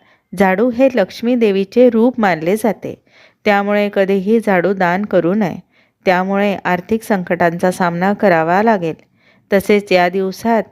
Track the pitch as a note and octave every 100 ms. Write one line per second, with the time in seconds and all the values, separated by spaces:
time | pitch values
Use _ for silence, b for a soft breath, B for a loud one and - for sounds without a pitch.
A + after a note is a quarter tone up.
0 | b b b F3+ F#3+ F#3 B3 A#3 C4+ B3
1 | F#3 - A3+ B3+ A3 G3 G3 A#3+ B3+ A3+
2 | A#3+ B3 G3+ D#3+ D#3+ A3 A#3 - B2+ -
3 | _ b b b G#3+ G3+ G3+ G#3 G#3 G3+
4 | F#3+ G3 F#3+ A3+ G#3 F#3 F3 F#3+ F3 F#3
5 | G#3 F#3 E3 G#3+ F#3 - _ _ _ _
6 | G3 F3+ F#3+ G3 G3+ F#3+ F3 F3+ - A3
7 | - G3 F3 F3 F3 E3+ F#3 F3+ F3 E3+
8 | F#3+ G#3 G3+ E3 D#3+ F#3 A3+ G3+ E3 -
9 | b b b b - G3 - G#3 G3+ F3+
10 | F3+ F#3+ F#3+ F#3 A3+ A3+ -